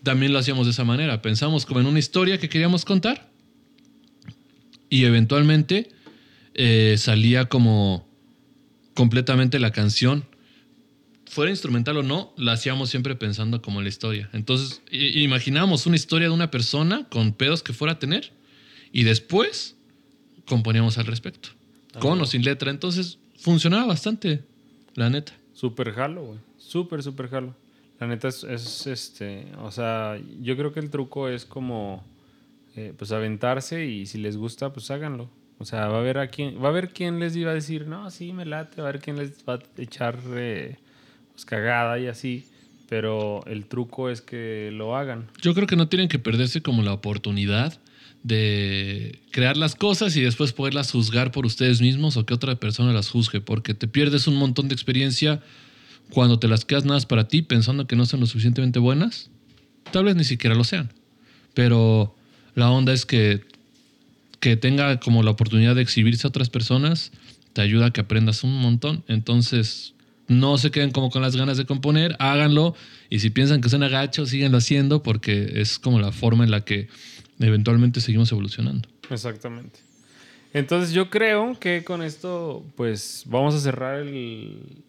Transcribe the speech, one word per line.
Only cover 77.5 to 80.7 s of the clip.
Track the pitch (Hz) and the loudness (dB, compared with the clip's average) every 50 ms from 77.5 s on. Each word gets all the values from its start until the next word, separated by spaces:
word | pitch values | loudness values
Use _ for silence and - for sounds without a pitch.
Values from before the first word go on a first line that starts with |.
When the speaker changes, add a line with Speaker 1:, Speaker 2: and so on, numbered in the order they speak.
| 107 107 104 117 117 120 123 123 120 123 | 4 4 4 4 4 6 6 4 2 0
Speaker 1:
seguimos | 113 - 107 110 117 113 | -2 0 2 2 2 2
evolucionando. | 117 104 98 101 - - 113 127 135 127 113 - _ _ - - | 2 -2 -4 -6 -4 -4 -4 -2 -2 -4 -6 -8 _ _ -12 -10
Speaker 2:
Exactamente. | 131 110 110 120 110 110 - 120 117 117 123 127 _ - _ _ _ _ _ _ _ - - - - _ _ _ | -10 -8 -8 -10 -12 -10 -12 -14 -14 -14 -18 -20 _ -20 _ _ _ _ _ _ _ -20 -20 -20 -20 _ _ _
Entonces, | - 147 135 131 | -4 -4 -2 0